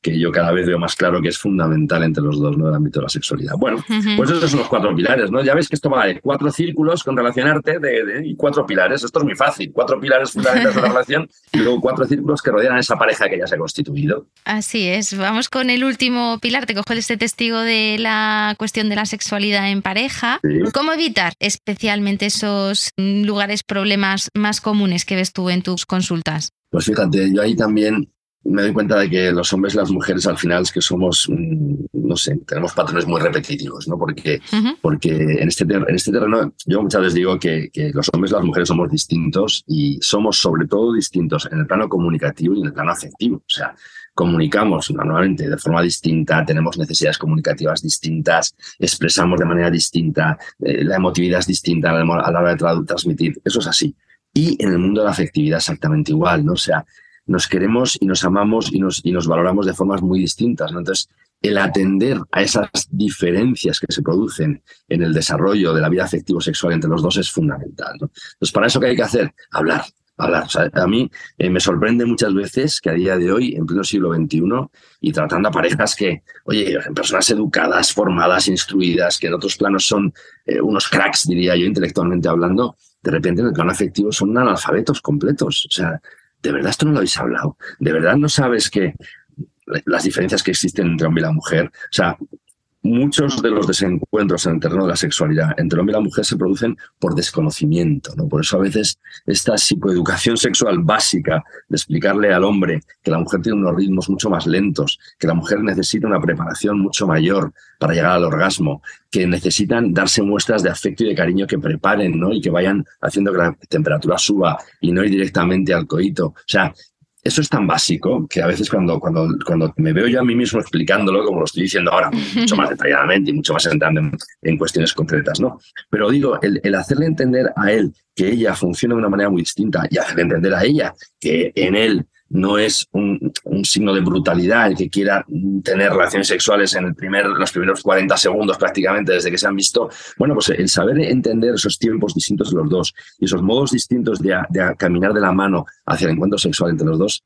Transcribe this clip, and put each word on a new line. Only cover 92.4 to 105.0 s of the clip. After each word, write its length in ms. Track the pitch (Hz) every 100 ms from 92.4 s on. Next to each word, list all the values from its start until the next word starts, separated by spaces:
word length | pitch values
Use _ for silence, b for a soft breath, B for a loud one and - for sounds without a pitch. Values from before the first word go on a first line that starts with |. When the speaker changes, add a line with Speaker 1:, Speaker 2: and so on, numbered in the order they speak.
| _ _ _ _
Speaker 1:
muchos 560 | - 120 143 139 143 135
de 80 | 117
los 180 | 107 -
desencuentros 800 | 180 95 87 - 107 101 85
en 100 | 87
el 60 | 80
terreno 220 | 80 90
de 80 | 92
la 60 | 82
sexualidad 580 | 76 - 78 78 80 -
entre 200 | 85 82
el 40 |
hombre 140 | 98
y 20 | 107
la 80 |
mujer 200 | 104 -
se 120 | 104 98
producen 400 | 92 95 117 - B _
por 160 | 92
desconocimiento, 1000 | 80 - - 78 - 151 87 85 139 -
¿no? 140 | - -
Por 140 | 73
eso 160 | 76 92
a 20 |
veces 400 | 95 107 107 - B B
esta 320 | - 98 - 107
psicoeducación 800 | - 95 98 90 80 - 117 113
sexual 440 | 123 - 113 90
básica 640 | 85 107 - 92 78 78 B B B
de 100 | 76
explicarle 560 | - 80 98 101 104
al 100 | 90
hombre 380 | 98 101 92 78 b b
que 80 | -
la 80 | 82
mujer 220 | 85 95
tiene 180 | 110 104
unos 160 | 92
ritmos 360 | 85 98 92 90
mucho 180 | 95 110
más 180 | 85 85
lentos, 520 | 87 101 76 73 -